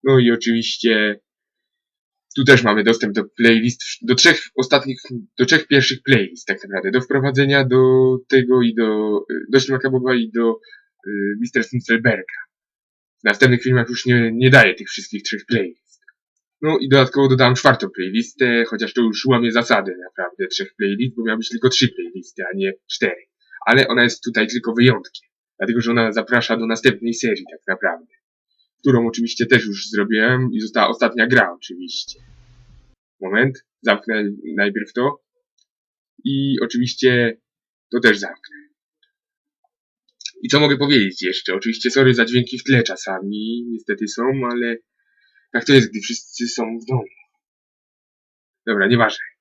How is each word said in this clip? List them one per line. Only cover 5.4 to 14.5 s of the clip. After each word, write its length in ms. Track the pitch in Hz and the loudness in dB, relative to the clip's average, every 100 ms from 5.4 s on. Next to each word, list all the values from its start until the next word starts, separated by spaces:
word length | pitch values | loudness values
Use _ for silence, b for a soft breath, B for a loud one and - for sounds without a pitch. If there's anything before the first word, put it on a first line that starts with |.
trzech 220 | 123 156 - | 2 2 2
pierwszych 340 | 139 131 131 | 2 2 -4
playlist 460 | - 120 95 - - | 2 2 2 -8 -8
tak 160 | 98 | -8
naprawdę. 280 | 98 98 98 | -6 -6 -2
Do 100 | 123 | -2
wprowadzenia, 640 | 127 139 139 135 139 139 | 0 -2 0 0 2 2
do 140 | 135 131 131 131 131 127 127 | 2 4 4 4 4 0 2
tego 340 | 135 123 127 | 2 4 2
i 140 | 117 | 2
do, 440 | 110 110 107 107 104 - - - | 0 0 0 -2 -4 -4 -10 0
do 100 | 131 | 0
Ślimaka 300 | 131 131 135 | 2 -2 -2
Boba 260 | 131 127 | -2 0
i 160 | 127 113 | 0 -2
do, 280 | 113 117 113 b b b _ 98 | -2 -2 -2 b b b _ -10
y, 280 | 104 101 104 | -6 -4 -4
Mister 240 | 120 127 | -4 -4
Smitzelberga. 760 | 113 123 - 113 120 104 - - - _ _ _ _ _ _ _ | -2 -6 -2 0 0 -2 -8 -18 -20 _ _ _ _ _ _ _
W 20 | |
następnych 400 | 107 101 131 123 | -2 4 4 4
filmach 260 | 131 123 117 | 2 0 0
już 160 | 120 | -4
nie, 260 | 127 123 117 | 0 0 0
nie 180 | 117 | 2
daję 240 | 127 | 6